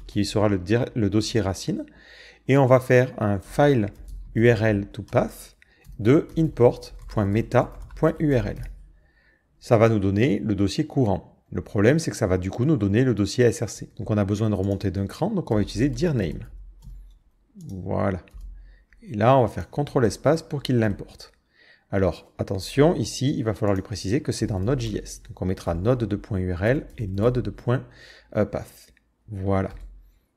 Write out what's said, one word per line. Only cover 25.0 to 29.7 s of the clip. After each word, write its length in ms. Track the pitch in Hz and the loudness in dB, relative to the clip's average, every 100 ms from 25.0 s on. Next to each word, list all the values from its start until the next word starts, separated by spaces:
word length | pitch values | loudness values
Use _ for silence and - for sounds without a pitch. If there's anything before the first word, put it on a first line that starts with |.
| - - - | -10 -16 -18
Donc 140 | - | -6
on 20 | |
mettra 300 | 92 92 - | -4 -2 -4
node 300 | 85 90 87 | 0 0 0
de 120 | 104 98 | -2 -4
point 240 | - 95 | -4 -4
U 120 | 90 | -2
R 120 | 87 | 0
L 220 | 107 147 - - | 0 0 -4 -10
et 80 | 101 | -6
node 320 | 98 117 123 | 0 0 0
de 120 | 101 | -4
point, 340 | - 120 123 120 - - - _ | -4 -2 -2 -4 -18 -20 -20 _
euh, 100 | - | -2
path. 480 | 101 - - - - _ _ _ - | -2 -4 -10 -18 -20 _ _ _ -14
Voilà. 420 | 98 98 98 92 | -6 0 0 -2